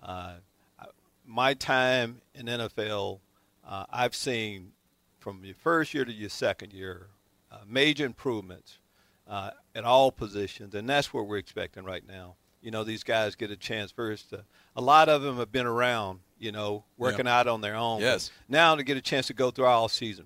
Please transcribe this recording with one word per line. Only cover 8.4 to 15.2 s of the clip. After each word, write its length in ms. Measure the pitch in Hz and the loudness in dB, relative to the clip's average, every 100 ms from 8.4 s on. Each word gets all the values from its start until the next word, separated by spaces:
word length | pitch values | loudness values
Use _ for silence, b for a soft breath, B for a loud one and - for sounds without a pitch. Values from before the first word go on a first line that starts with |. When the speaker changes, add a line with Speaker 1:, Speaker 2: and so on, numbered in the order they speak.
| 92 90 - - _ _ _ _ - | -6 -16 -20 -20 _ _ _ _ -12
Speaker 1:
uh, 240 | 101 98 - _ | -10 -10 -14 _
at 120 | 117 113 | -6 4
all 260 | 131 135 | 6 6
positions, 640 | - 110 101 98 - 104 101 | 2 -4 -4 -6 -8 -12 -8
and 140 | 117 | 0
that's 240 | 143 - | 0 0
what 140 | 127 101 | -4 -4
we're 100 | 104 | -6
expecting 460 | - - 92 95 | -6 -10 -10 -10
right 220 | 95 90 90 | -12 -12 -12
now. 300 | 95 90 90 _ _ | -18 -20 -20 _ _
You 100 | 113 | -10
know, 120 | 110 | -6
these 200 | 110 110 | -6 -6
guys 320 | - 113 107 - | -2 0 0 -4
get 160 | 107 | -10
a 40 | 101 | -10
chance 340 | - 110 101 | -6 -6 -6
first. 420 | - 110 107 - | -6 -6 -6 -10
Uh, 40 | 98 98 b b - | -16 -16 b b -2
a 60 | |
lot 260 | 127 156 156 | 6 8 8
of 120 | 147 | 6